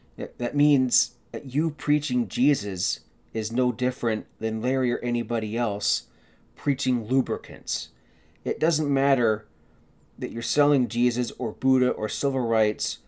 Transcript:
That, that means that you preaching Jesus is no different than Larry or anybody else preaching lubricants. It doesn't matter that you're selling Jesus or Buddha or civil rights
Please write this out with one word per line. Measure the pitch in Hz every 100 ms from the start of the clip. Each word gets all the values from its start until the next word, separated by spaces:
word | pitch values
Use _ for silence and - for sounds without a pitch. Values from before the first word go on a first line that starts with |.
| _ -
That, | 110 -
that | 120 143
means | 147 143 127 - - - _
that | 113 135
you | 131 160
preaching | 147 - 147 147 123 104
Jesus | 117 135 143 101 92 - - _ _ _
is | 113 107
no | 117 123
different | 110 123 123 120 107 - -
than | 110 110
Larry | 120 135 123
or | 120
anybody | 120 120 110 117 107 113
else | 117 101 - - - _ _ _ _
preaching | - - 135 131 123 107
lubricants. | 131 120 107 - 71 - - - _ _ _ _ _
It | 127 -
doesn't | 160 151 147
matter | 139 139 131 117 107 - _ _ _ _ _ _ -
that | 127
you're | 117
selling | 117 147 147 143 120
Jesus | 117 120 113 117 -
or | 120
Buddha | - 135 131 123
or | - 107
civil | - 139 135
rights | 117 113 107 107 - -